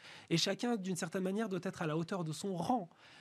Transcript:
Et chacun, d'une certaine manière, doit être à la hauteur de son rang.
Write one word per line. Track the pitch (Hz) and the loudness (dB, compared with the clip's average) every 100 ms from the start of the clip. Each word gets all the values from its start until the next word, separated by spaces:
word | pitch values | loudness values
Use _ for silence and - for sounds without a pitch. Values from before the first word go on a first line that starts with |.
| - - - | -18 -14 0
Et | 165 | 2
chacun, | - - 240 226 | 4 2 0 0
d'une | 185 175 | 0 -2
certaine | 170 196 | 0 0
manière, | 185 202 226 | 0 0 0
doit | 185 | -2
être | 190 - | -2 -2
à | 165 | 0
la | 156 | 0
hauteur | 165 196 | 0 0
de | 160 | -2
son | 151 196 170 | -2 -2 0
rang. | 170 254 - - - - | 2 2 0 -12 -20 -20